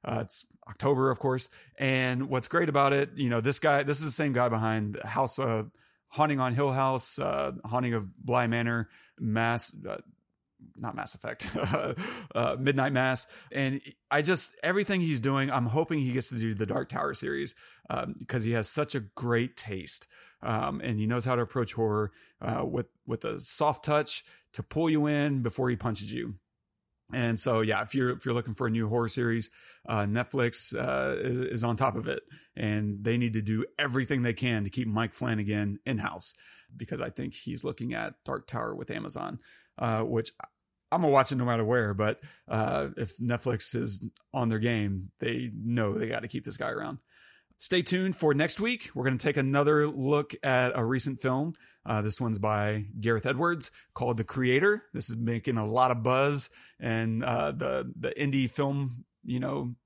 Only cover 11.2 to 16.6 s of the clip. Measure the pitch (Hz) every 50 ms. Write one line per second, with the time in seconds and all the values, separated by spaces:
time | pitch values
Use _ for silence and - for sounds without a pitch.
11.2 | - - - - - - - - - 95 110 - - - - - 190 226 - 247
12.2 | 208 151 - - 117 135 139 120 131 139 139 135 131 139 139 127 127 131 131 120
13.2 | - - - - - - - 135 135 135 135 139 - 139 - _ _ _ 139 147
14.2 | 151 151 185 156 - - - - - 160 185 202 208 196 202 185 175 160 151 123
15.2 | 113 135 135 139 135 139 127 135 120 120 110 151 160 - 170 151 135 127 123 131
16.2 | 123 - 131 117 110 113 110 98